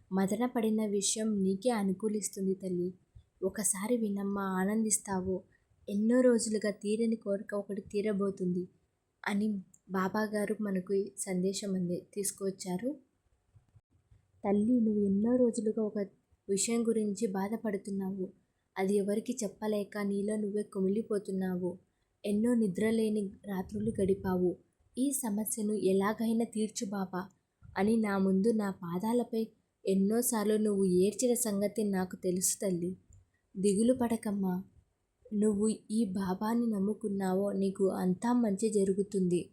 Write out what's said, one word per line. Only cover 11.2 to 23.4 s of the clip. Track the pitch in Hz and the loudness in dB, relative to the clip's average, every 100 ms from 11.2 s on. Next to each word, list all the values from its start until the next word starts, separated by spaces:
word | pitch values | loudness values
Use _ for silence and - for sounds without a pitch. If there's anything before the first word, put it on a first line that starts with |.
| - 180 185 190 202 190 | -4 -2 -2 -2 -4 -2
అంది, | 175 175 - | -2 -4 -6
తీసుకువచ్చారు. | 208 190 - 196 190 190 180 247 302 _ _ _ _ _ - _ _ _ _ _ _ _ _ 208 | -6 -6 -4 -6 -6 -4 -4 -4 -8 _ _ _ _ _ -20 _ _ _ _ _ _ _ _ 0
తల్లి, | 208 220 247 | 2 4 4
నువ్వు | 220 208 | 2 2
ఎన్నో | 202 196 226 254 | 2 2 4 4
రోజులుగా | 240 233 214 214 | 4 2 -2 -2
ఒక | 208 208 196 _ _ _ - | -2 -4 -6 _ _ _ -2
విషయం | 196 226 233 226 | 0 0 0 2
గురించి | 220 208 196 226 | 0 0 -2 -2
బాధపడుతున్నావు. | 190 202 220 220 196 - 196 190 196 185 - _ _ _ - | -2 -2 -2 -4 -4 -4 -4 -4 -4 -8 -10 _ _ _ -4
అది | 190 202 | 0 2
ఎవరికి | 196 208 214 247 | 0 -2 -2 -4
చెప్పలేక | 196 - 214 208 202 208 | -6 -4 -4 -2 -4 -4
నీలో | 202 202 202 214 | -2 -2 -2 -2
నువ్వే | 208 208 | -2 -4
కుమిలిపోతున్నావు. | 208 196 190 208 220 208 196 190 185 180 180 180 _ _ _ _ 208 | -4 -2 0 0 0 -2 -2 -2 -2 -2 -4 -6 _ _ _ _ -2
ఎన్నో | 208 233 | 2 4
నిద్రలేని | 240 214 175 220 226 220 214 196 - | 4 2 2 2 2 2 0 -2 -6